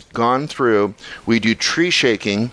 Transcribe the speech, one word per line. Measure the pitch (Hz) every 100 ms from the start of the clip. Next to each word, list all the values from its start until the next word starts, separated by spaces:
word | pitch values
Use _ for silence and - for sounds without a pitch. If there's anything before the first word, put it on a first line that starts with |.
| -
gone | - 117 127 151
through. | - 123 107 101 95 - - -
We | 113
do | 110 110
tree | - - 175
shaking | 165 131 107 110 101 117